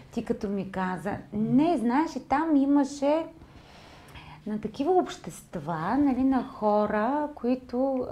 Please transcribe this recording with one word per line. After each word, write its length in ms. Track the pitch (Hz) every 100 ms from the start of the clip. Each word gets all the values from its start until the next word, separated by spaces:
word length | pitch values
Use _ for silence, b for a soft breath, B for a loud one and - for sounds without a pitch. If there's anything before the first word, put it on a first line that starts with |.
| -
ти 140 | - 226
като 220 | 220 202
ми 240 | 202 190
каза, 400 | 190 185 185 202 - -
не, 440 | 208 226 247 320 320
знаеш, 380 | 226 254 320 254
и 40 |
там 360 | - 277 330 285
имаше 680 | 277 285 277 - 285 311 320 - b b b b b b b b b b -
на 120 | 214
такива 320 | 214 - 285
общества, 1080 | 370 - - - - - 180 143 160 170 262
нали, 240 | 285 247
на 200 | 262 262
хора, 840 | 262 - 214 208 208 208 220 294 294 294
които 720 | 240 254 - 240 269 262 -